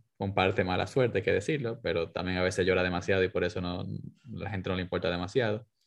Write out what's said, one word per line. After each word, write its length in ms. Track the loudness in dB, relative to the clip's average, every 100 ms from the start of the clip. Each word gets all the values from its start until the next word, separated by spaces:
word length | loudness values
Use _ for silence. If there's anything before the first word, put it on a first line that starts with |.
| _ -6
con 180 | -2
parte 300 | 2 4 4
mala 240 | 2 2 0
suerte, 320 | 2 2 2
hay 40 |
que 100 | 2
decirlo, 460 | 2 2 -2 -2 -4
pero 280 | -2 -2 -2
también 260 | -4 -2 0
a 60 |
veces 220 | 0 2 2
llora 160 | 4
demasiado 420 | 2 0 0 2
y 60 | 2
por 140 | 0
eso 180 | -2 -2
no, 240 | -4 -4 -6 -8 -10 -16 -14
la 180 | -10 -6
gente 200 | -4 -2
no 60 | -2
le 60 |
importa 300 | -2 -2 -2
demasiado. 560 | -2 -2 0 0 -2 -6 _